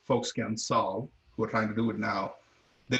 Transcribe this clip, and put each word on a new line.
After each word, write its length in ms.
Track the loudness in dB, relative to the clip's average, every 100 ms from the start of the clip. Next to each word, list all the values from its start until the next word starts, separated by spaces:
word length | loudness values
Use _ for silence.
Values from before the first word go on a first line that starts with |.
folks 280 | 0 2 2
can 240 | -2 -2 -4
solve, 520 | 0 2 2 -2 -6 -14 _ -4
who 80 |
are 40 | 0
trying 200 | 2 0
to 60 |
do 160 | 2 0
it 80 | 0
now, 360 | -2 -2 -4 -8 _ _ _ _
then 100 | -2